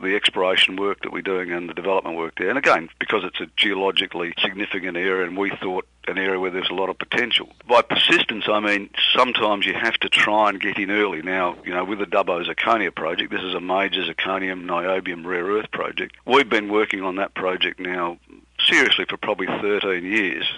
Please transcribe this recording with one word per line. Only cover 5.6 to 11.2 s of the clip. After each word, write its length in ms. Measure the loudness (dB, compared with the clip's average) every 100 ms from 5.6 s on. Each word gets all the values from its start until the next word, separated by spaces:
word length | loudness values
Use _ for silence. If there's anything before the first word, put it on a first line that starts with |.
thought 260 | -4 -4 -6 _ -8
an 100 | -4
area 220 | -2 0
where 100 | -2
there's 200 | -2 -4
a 20 |
lot 160 | -2 -2
of 80 | -4
potential. 500 | -4 -2 0 -2 -4 -10 4
By 160 | 4
persistence, 640 | 6 4 4 4 2 -2 0
I 100 | 2
mean 300 | 2 0 0 0 2 4
sometimes 520 | 4 2 2 2 0
you 80 | 0
have 180 | 0 0
to 100 | 2
try 400 | 2 4 6 4
and 100 | 2
get 180 | -2 -2
in 120 | 0
early. 320 | 2 2 0